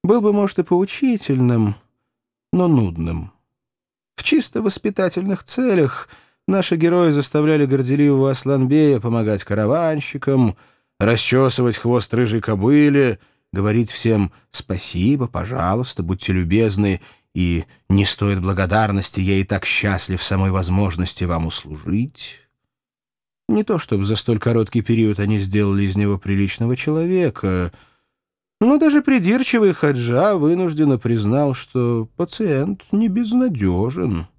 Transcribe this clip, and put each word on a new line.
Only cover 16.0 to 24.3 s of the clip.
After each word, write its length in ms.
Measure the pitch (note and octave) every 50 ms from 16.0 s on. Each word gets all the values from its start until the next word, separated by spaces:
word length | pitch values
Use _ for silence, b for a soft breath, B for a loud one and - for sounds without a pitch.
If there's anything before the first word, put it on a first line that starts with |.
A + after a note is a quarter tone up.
| F2
«будьте 300 | E2 F#2+ F2+ - - F#2+
любезны» 680 | F#2 F2+ E2 F#2+ A2 A2+ A2 F#2+ G2+ G#2 G2+ F#2+ F2 b b b b b b _
и 300 | - F2+ F2 E2+ E2 - b b b b _
«не 160 | F#2+ G2 G2
стоит 360 | - - - G#2 G2+ G2+ F#2+
благодарности, 800 | F2+ F#2+ G2 F#2 F#2+ E2+ G2 A2 A2 G#2 G2+ G2 F#2 - - G2
я 140 | F#2+ F#2+ G2
и 80 | F#2+ G2
так 220 | - G2+ F#2+ -
счастлив 580 | - - - - G#2 F#2+ F2+ - - F#2+ F2+ -
самой 260 | - G2+ F#2+ F#2+ F#2+
возможности 760 | F#2 F#2+ F#2 E2+ F2+ G2 G#2 F#2+ E2 E2+ F2+ - - - F2+
вам 200 | F2 F2 D#2+ D#2+
услужить». 1000 | D#2+ - - - D2+ D2+ D2+ D#2 D#2+ F2 G#2+ B2 D3+ _ - - - - - _ _ _ _ _ _ _ _ _ _ _ _ _ _ _ _ _ _ _ _ _ -
Не 140 | A3 G#3+ G#3
то 160 | - G#3 D#3+
чтобы 240 | - - A#2 G2 G2
за 120 | G2+ A2
столь 220 | G#2+ - -